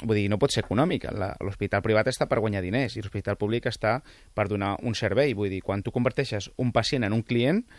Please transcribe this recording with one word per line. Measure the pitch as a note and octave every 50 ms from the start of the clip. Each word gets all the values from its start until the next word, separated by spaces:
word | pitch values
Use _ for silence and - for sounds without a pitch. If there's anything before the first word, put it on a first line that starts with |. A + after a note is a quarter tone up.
| -
vull | A2+ A2 G#2
dir, | G2+ G2+
no | G#2 G2
pot | - C#3+ -
ser | B2 -
econòmic. | - - G#2+ C#3+ F3+ F3 A2+ - - -
La, | - F#2+ G2 - -
l'hospital | - G2 G2 - G#2 G2+ - G2+ G2
privat | G#2+ A2 G#2+ A2 B2+ C3
està | - D3+ -
per | - A2+ G#2
guanyar | A2 G2+ G2 F#2
diners | F2+ G2 B2+ C#3 A2 - A2+
i | G#2
l'hospital | G2+ - G#2 - - G2+ -
públic | G#2+ G#2 A2 A#2+ - B2+ A2
està | - - A2 A2+ C3 - - - - - - -
per | - G#2+ G2 G#2
donar | G2+ G2+ G2 G2+ - -
un | A#2+ A2
servei. | - - G#2 F#2+ B2 C#3+ D3 A#2+
Vull | G2 G#2 G2
dir, | F#2+ F#2+ -
quan | - G2 G2+ F#2+
tu | - -
converteixes | B2+ B2 B2+ - - C#3 - - G#2 F#2+ - - -
un | B2+ B2 A#2
pacient | A#2+ A2+ - - C3+ A#2+ G2
en | G#2
un | A2+ A2+
client, | - B2 A#2+ A#2+ C3 E3+ G#3+ B3 - -